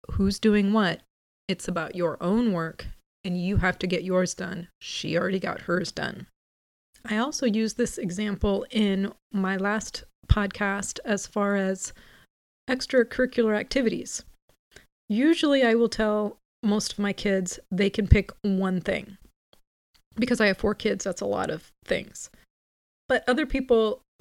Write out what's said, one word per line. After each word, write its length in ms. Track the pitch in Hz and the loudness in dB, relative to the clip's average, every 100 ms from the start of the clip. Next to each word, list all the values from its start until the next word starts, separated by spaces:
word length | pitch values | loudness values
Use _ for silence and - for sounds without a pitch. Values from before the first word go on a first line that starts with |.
| - | -6
who's 260 | - 196 202 | 0 0 2
doing 340 | 220 208 196 | 4 4 4
what. 300 | 220 190 - _ _ _ _ - | 2 2 -2 _ _ _ _ -8
It's 200 | 180 - | -6 -4
about 260 | 170 156 | -4 -4
your 220 | 180 170 - | -2 -2 -2
own 300 | 175 220 240 | 0 2 2
work, 340 | 180 160 - - - _ _ | 0 -2 -8 -12 -14 _ _
and 160 | 190 180 | -6 -2
you 200 | 180 202 | 0 0
have 200 | 185 180 | 0 0
to 60 | 190 | -2
get 160 | 180 | -2
yours 300 | 185 185 180 | 0 0 0
done. 360 | - 180 170 175 _ | -2 -8 -10 -12 _
She 380 | - - - 165 | -12 -10 -2 -2
already 200 | 185 190 | 0 -2
got 240 | 175 170 | -4 -6
hers 300 | - 175 - | -2 -2 -2
done. 360 | - - - - _ _ _ _ _ _ _ | -6 -6 -8 -14 _ _ _ _ _ _ _
I 140 | 226 214 | -4 -2
also 260 | 269 - | -2 0
used 320 | 247 214 220 - | 0 2 0 0
this 220 | 233 - | -4 -2
example 640 | 175 180 214 196 208 196 - | -6 -4 -4 0 0 0 -2
in 420 | 226 208 196 196 - _ | 0 2 2 -2 -6 _
my 240 | 202 185 190 | -2 -2 0
last 480 | 202 214 - - - _ - | 0 -2 -4 -12 -16 _ -2
podcast 720 | 214 202 - 202 196 - - | 0 0 -2 -2 -2 -6 -8
as 220 | - 202 - | -4 -4 -2
far 300 | 214 202 202 | -2 0 0
as 360 | 190 190 - - - - _ _ _ _ - | 0 -2 -6 -14 -20 -20 _ _ _ _ -6
extracurricular 840 | 262 - 262 240 - 254 247 220 | -4 2 4 4 2 -2 2 2
activities. 720 | 208 - 277 226 170 - - - - _ _ _ - _ _ - | 2 0 0 0 -2 -6 -12 -12 -20 _ _ _ -20 _ _ -4
Usually 540 | 214 294 330 302 277 | 2 4 4 4 4
I 120 | 247 | 6
will 160 | 226 233 | 4 2
tell 480 | - 214 214 208 - _ _ | 2 0 0 -2 -6 _ _
most 300 | 214 214 - | 0 0 -2
of 40 | - | -2
my 140 | 202 | -4
kids 480 | 190 208 190 185 - - | -2 0 0 -2 -8 -6
they 200 | 185 196 | 0 0
can 180 | - 202 | 2 6
pick 240 | 214 196 - | 6 6 -4
one 380 | 208 190 190 185 | -2 0 0 -2
thing. 380 | 202 180 - - - _ _ _ _ _ _ _ _ - | -2 -4 -6 -18 -20 _ _ _ _ _ _ _ _ -4
Because 240 | 254 220 | -2 2
I 60 | 208 | 2
have 120 | 185 | 2
four 160 | 208 | 0
kids, 300 | 202 214 196 | -2 -2 -2
that's 160 | 196 180 | -4 -4
a 60 | 202 | -2
lot 240 | 202 190 | -2 -2
of 200 | 156 - _ | -6 -10 _
things. 460 | - 82 - - - _ _ _ _ _ _ _ - | -6 -6 -6 -16 -20 _ _ _ _ _ _ _ -2
But 140 | 254 - | -2 2
other 180 | 254 285 | 0 0
people 540 | 269 262 226 214 - _ _ | -2 2 2 2 -2 _ _